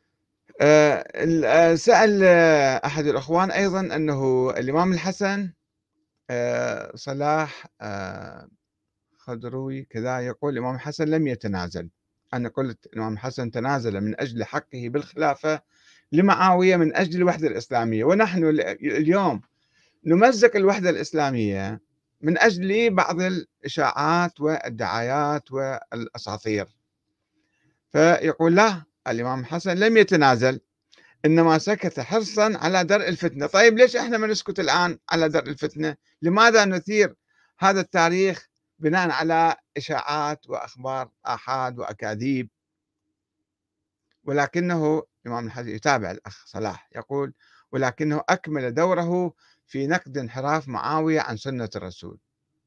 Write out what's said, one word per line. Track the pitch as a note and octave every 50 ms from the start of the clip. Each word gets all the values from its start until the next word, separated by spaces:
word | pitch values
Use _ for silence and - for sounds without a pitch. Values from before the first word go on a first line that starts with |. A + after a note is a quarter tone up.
| _ _ _ _ _ _ _ _ _ _ _ -
آه، | - D3 D3+ D3+ D3+ D3 C3 E2+ - - - - C3+
ال-، | E3 E3 D#3+ C#3+
آه، | A2+ C#3 D#3+ E3+ E3 E3
سأل، | D#3 - A3+ A#3 F3 A3 A3 G#3 G3 F#3+
آه، | F#3 F3 E3+ E3 E3 D#3 D3 C#3 C3+ C3 - -
أحد | C#3+ C#3+ D#3 D3
الأخوان | D3 A2+ C3+ C3 D3+ E3 F3 F#3+ G3
أيضًا | - F#3 G3+ G3 F3 F#3+
أنه | F#3+ E3+ - D3+ D#3 D3+ D3 C3+ C3+ C3 B2+ B2+ B2+ C3
الإمام | - - B2 C3 C#3 D#3+ F3+ F#3 F#3
الحسن، | E3 D#3 F#3+ F#3 - G3+ F#3+ G3 G3 G3+ F3+ - _ _ _ _ _ _ _ _ _ _ _ _ _ _ -
آه، | B2+ A#2+ A#2+ A#2+ A#2+ A#2+ B2 A#2+ A2 - G#2 - -
صلاح، | - - C#3 C3+ C#3 C#3+ D3 D3+ D#3 D#3 C#3+ - - - - _ _
آه، | G#2+ G#2+ G2+ G2 F#2+ F#2 G2+ G2+ G2 - - - - - _ _ _ _ _ _ _ _ _ _ _ _ _ _
خضروي | _ - B2 A2+ A#2+ A#2+ B2 C3 C3+ C3+ C3+ C3+ C3+
كذا | - - A2+ A2+ B2+ B2+ B2+
يقول: | B2 B2 A#2 - - D3 C#3
"الإمام | A#2+ B2 B2+ C3
الحسن | B2 - D3 D3 - D#3+ D3+
لم | D#3 D#3+ D#3
يتنازل. | C#3 B2 - - G#2 G2 F#2 F2+ F2 F2+ F2 E2+ E2+ - _ _ _ _ _ _ _ -
أنا | B2 A#2+ A2+
قلت | - - C3+ B2+ A2 - _
الإمام | - - A#2 A2 A2 G#2+
الحسن | G2+ A#2+ C3 B2 - B2 A#2
تنازل | A2+ B2 A#2 C3+ C#3+ C3+ A#2 A#2 G2 G2
من | G2+ G#2+ G#2+ -
أجل | C#3 C3 A#2 A#2 G#2
حقه | - - D3 - _ - B2+ A#2+ A#2
بالخلافة | B2 D3 C#3+ - - C#3 D#3 D3 C#3 - - D#3 D#3 D3 - _ _ _ _ _ _ _ _ _ C#3+
لمعاوية | D#3+ F#3 G3 F#3 - F#3 F#3+ F3+ F3+ F#3 F#3 F#3
من | F3 E3 D#3 -
أجل | - F#3+ D#3+ E3 F3+
الوحدة | F3+ F3+ E3 D#3+ D#3 D3
الإسلامية، | G#2+ A2+ A2+ - B2+ A#2+ A#2 A2+ A2 G#2+ A2+
ونحن | D3 F#3 G3+ A3 F#3+ F3 F#3 D#3+
ال-، | D#3 D#3 D3 - F#2 - - -
اليوم | C#3+ G#2 C3+ D#3 D3+ F3+ G3+ G3 E3+ B2 G2+ - _ _ _ _ _ _ _ _ _ _ _ _
نمزق | D#3+ E3 F3+ A3 B3+ B3+ G#3 A#3 A#3 A#3+
الوحدة | G#3 F#3+ G3 G3 G3 F3+ F3+
الإسلامية | D#3 G2+ D3+ - - D#3 D3 C#3 C3+ A#2+ A2 G#2 G2 G2 G2 G2 A2 A2 - _ _ _ _ _ _ _ -
من | D#3 F3 -
أجل | G3 A#3 F#3+ F3 F#3 F#3+ G3+ A3 A#3 A#3 F#3+
بعض | F#3 D#3+ - F3 E3 F3+
الإشاعات | F#3 F#3 F3 - - _ _ - C3+ - E3 C#3+ B2+ - - D3 D#3 E3 F3 F3 E3+ - -
والدعايات | C#3+ D3+ D#3+ - - B2 A#2 A2 A#2 F2+ F2+ A2+ A#2 A#2+ C3 D3 D3 D3 D3+ D3 - _ C3
والأساطير". | C3+ C3+ C3+ C3+ - - _ A2+ A#2 A2+ - - A2 - G#2 G#2 G#2+ - A2 G#2+ G#2 F#2+ - _ _ _ _ _ _ _ _ _ _ _ _ _ _ _ _ _ _ _ _ _ _ _ _ -
فيقول: | D3 D#3 E3 F3 - - D#3+ - - D#3+ E3 E3+
"لا، | F#3+ G#3+ A3+ F#3+ E3+ D3+ _ _ _ _ -
الإمام | A2+ A#2 A#2+ A#2+ B2+ C3
الحسن | B2+ A#2+ D#3+ F3 - F#3+ F3
لم | F3+ G#3 A3+ A3+
يتنازل، | A3 G3+ - F#3+ D#3+ D3 C3+ B2+ A2+ B2 C3 C3 B2+ - _ _ _ _ _ _ _ _ _ _ _ -
إنما | D3+ D#3+ E3 E3 E3 D#3+ D#3
سكت | D#3 G3+ G#3+ - - F3 - D3+
حرصًا | B2 - F#3+ A3+ G#3+ - G#3 G#3+ G#3 A3 G#3 -
على | - E3 F#3 F#3 F3
درء | D#3 G3+ G#3+ G3 -
الفتنة". | F3+ - F3 E3+ - C#3 D3
طيب، | D3 - F#3+ A3 A#3 A3 A3
ليش | B3+ B3 B3
إحنا | A#3+ B3+ A#3+ A#3 A3
ما | A3
نسكت | G#3+ G#3+ F#3 - - F#3+ -
الآن | F3 C#3 C#3 F3 F3+ F3 E3 - _ -
على | F3 E3+ D#3+ D#3
درء | D3 D#3+ - C3+
الفتنة؟ | D3 - D3+ D3+ - D3 D#3 D#3 C#3+ - _ _ _ _ D3+
لماذا | E3 F3+ G#3 A3+ A#3 A3 A3 G#3
نثير | G3 F#3 F3+ - G3 G#3+ G#3+ G3+ - - _ _ _ _ _ _ _ _ _
هذا | F#3+ F#3+ G3 G3
التاريخ | G3 - - F3+ E3 E3+ F3 F#3 F#3+ G3 E3+ - - _ _ _ _ _ _ _
بناء | D#3+ D3+ E3 F#3+ F3+ E3+
على | C#3 C3 D#3+ E3 E3 E3 E3 E3 - - _ _ _
إشاعات | D3 C3+ - D#3 B2 - C#3+ D3 D3+ D3 D3 D3+ D3 _ B2+
وأخبار | B2+ - - C3 - B2+ B2+ C3 C3+ C3 C3 - _ _ _
آحاد | - A#2+ A2+ - B2 C3 C3+ C3 B2+ B2 A#2+
وأكاذيب؟ | A2 - G#2+ - A#2 G#2+ G#2+ G#2 A#2+ C3+ C#3 B2+ B2 G#2+ _ _ _ _ _ _ _ _ _ _ _ _ _ _ _ _ _ _ _ _ _ _ _ _ _ _ _ _ _ _ _ _ _ _ _
ولكنه | C#3+ C#3 C#3+ C#3+ C#3 - F3 F3 F3+ F3 E3 D#3 D3+ D#3 D#3 - - _ _ _
الإمام | A#2+ A#2+ A#2+ A#2+
الحسن، | A2 G2 B2 A#2+ A#2
يتابع | - A2 - D3+ C#3 B2 G#2 F2
الأخ | F2+ - - G#2+ G2+ - _
صلاح | - - G2 G#2+ G#2 F#2 - - _ _
يقول: | A#2 A2+ - C#3 C#3+ C#3 C3+ C3 _ _ _ _ _ _ _ -
"ولكنه | - C3+ B2 A#2+ - D#3 D3+ D3 D3+ - -
أكمل | F3+ F3+ - D#3 D3+ C#3+ B2+ B2 A#2+
دوره | C#3+ E3 F#3 F#3 E3+ E3+ E3+ F3 F3+ F3+ E3+ - _ _ _ _ _ _
في | _ - C3+ C#3
نقد | C#3+ E3+ F3+ - C#3 C3 C#3+
انحراف | B2+ A2 A#2 C3 C3 C#3+ D3+ D#3+ C#3 C3+
معاوية | B2 F#2+ - B2 D3+ D#3 D#3+ D#3+ D#3 D3+
عن | - - A2+
سنة | G#2+ - C3+ C3+ B2 A#2 G#2 -
الرسول". | G#2 F2+ F#2 F2+ - - F2 - - _ _ _ _ _ _ _ _ _